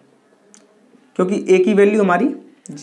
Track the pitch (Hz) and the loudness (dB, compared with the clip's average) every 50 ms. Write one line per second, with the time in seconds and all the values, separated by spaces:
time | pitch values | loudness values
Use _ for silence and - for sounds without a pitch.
0 | _ _ _ _ _ _ _ _ _ _ _ _ _ _ _ _ _ _ _ _ | _ _ _ _ _ _ _ _ _ _ _ _ _ _ _ _ _ _ _ _
1 | _ _ _ - 180 185 208 - - - 185 185 185 214 208 196 202 202 214 214 | _ _ _ -4 -4 -2 -4 -4 0 2 2 2 2 2 2 2 2 2 2 2
2 | 202 180 175 175 240 302 - - - - _ _ _ - 147 - | 0 0 0 0 -2 -2 -4 -8 -14 -20 _ _ _ -20 -20 -20